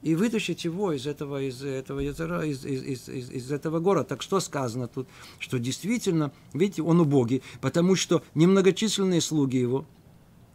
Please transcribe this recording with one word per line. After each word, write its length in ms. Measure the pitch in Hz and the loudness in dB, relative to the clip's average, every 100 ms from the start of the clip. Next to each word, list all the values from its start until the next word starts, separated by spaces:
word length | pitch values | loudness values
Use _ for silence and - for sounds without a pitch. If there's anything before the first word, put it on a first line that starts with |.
и 140 | 151 | -2
вытащить 500 | 165 226 220 - 170 | 2 2 0 -2 -4
его 280 | 170 170 202 | -4 -2 -2
из 140 | 143 131 | -2 -4
этого, 360 | 143 143 139 | -6 -6 -4
из 200 | 135 123 | -4 -6
этого 380 | 139 135 131 143 | -6 -6 -6 -4
йецер 320 | 143 143 165 | -4 -4 -4
ара, 120 | 175 156 | -4 -4
из, 180 | 135 | -4
из, 180 | 139 131 | -4 -6
из, 260 | 127 123 - | -4 -8 -8
из, 220 | 135 123 | -10 -8
из 220 | 131 127 | -10 -6
этого 280 | 143 165 165 | -4 -2 -2
города. 280 | 175 180 123 | 2 2 0
Так 140 | - | -6
что 180 | - 190 | -2 -2
сказано 480 | - 147 127 120 120 | -2 -4 -4 -4 -6
тут? 200 | - 127 - - - | -8 -10 -12 -20 -16
Что 200 | - 131 | -6 -4
действительно, 760 | 120 - 175 240 202 165 147 - - | -2 -4 -2 -2 0 0 0 -6 -10
видите, 280 | 139 202 - | 0 0 0
он 180 | 160 165 | 2 4
убогий, 420 | 156 139 117 131 - - | 6 4 4 0 -4 -4
потому 340 | 135 170 180 | -2 2 4
что 280 | 185 - 165 - | 2 2 0 0
немногочисленные 840 | 147 170 196 190 185 220 - 190 170 | 4 6 6 6 4 0 0 2 2
слуги 380 | - 156 135 127 | 2 0 2 2
его 260 | 123 131 156 - - - - - - | 0 -2 -6 -20 -20 -20 -20 -20 -14